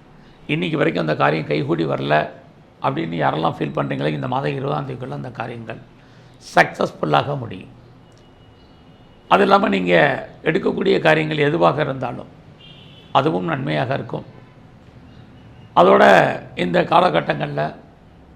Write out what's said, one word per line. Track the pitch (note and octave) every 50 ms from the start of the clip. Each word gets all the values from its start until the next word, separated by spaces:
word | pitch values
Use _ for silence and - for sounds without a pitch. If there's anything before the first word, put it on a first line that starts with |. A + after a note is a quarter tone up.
| - - - - - - - - - - D3
இன்னைக்கு | D#3 F3 F3 D#3 D3
வரைக்கும் | D3+ E3 - F3 E3+
அந்த | D#3 D3 B2+ C#3
காரியம் | C#3+ D3+ D#3+ C#3 - D3+
கைகூடி | D3+ D3 - E3 D3+ E3 C#3+ C#3
வரல" | C3+ C#3 C#3 D3+ D3+ D3+ - - - - - - - - - - _ -
அப்படின்னு | C3+ C3+ D3+ E3 E3 E3 E3 C#3+
யாரெல்லாம் | C3+ C#3 D3+ D#3+ D#3+ D3+
ஃபீல் | - D#3+ D3 C#3
பண்றீங்களோ | D3 C#3+ C#3 C#3 C3 C#3+ D#3 D3+ D3
இந்த | C3+ C3 B2
மாதம் | C3 C#3+ D3+ C#3+ C#3
இருபதாம் | B2+ C#3 D3 D3+ C#3+ C3
தேதிக்குள்ள | C3 B2+ B2+ C3 D3 C#3+
அந்த | C#3 B2+ A2+ -
காரியங்கள் | A#2 A#2+ A#2+ A#2 A2+ A2 A#2 - - - - - - - - - - - - - - - -
சக்ஸஸ்ஃபுல்லாக | F3 E3 - - - - E3+ - - - D#3 D3 C#3+ B2+ C#3 C#3+ C#3 A#2+
முடியும். | G#2 G2 F#2 - - - - - - - - - - - - - - - - - - - - - - - - - - - - - - - - _ - E3
அது | F#3 G3
இல்லாம | G3 G3 G3+ G3+ - G3
நீங்க | F#3+ F3+ F3 F3 E3+ D3+ C#3+ C3 A#2+ - - - - - D#3+
எடுக்கக்கூடிய | D#3+ - - - - - - F#3+ G3 - C#3+
காரியங்கள் | D#3+ D#3 D#3 D#3 D#3 D#3 D3+ D3 D3
எதுவாக | D3+ E3+ E3+ E3+ D3+ C#3 D3
இருந்தாலும் | C#3 C3+ C3+ B2+ A#2+ B2 - - - - - - - - - - - - - - - - - - - - C3+
அதுவும் | C3+ D#3 E3 F#3 F#3 E3+ D#3+
நன்மையாக | C3+ C3 D3+ D3+ D3+ C#3 A#2 C3+ -
இருக்கும். | - - - - - - - - - - - - - - - - - - - - - - - - - - - - - - - - - - - -
அதோட | F3 F#3+ G3 G3+ G#3 G3+ F#3+ F3 D3+ C3+ - - - - - - F3
இந்த | F3+ E3+ F3+ E3 - D#3+
காலகட்டங்கள்ல | E3+ F#3 F3+ D3+ E3 D3 - D#3+ C#3+ D3+ D3 C#3+ D3 D3+ D#3 - - - - - - - - - - - - -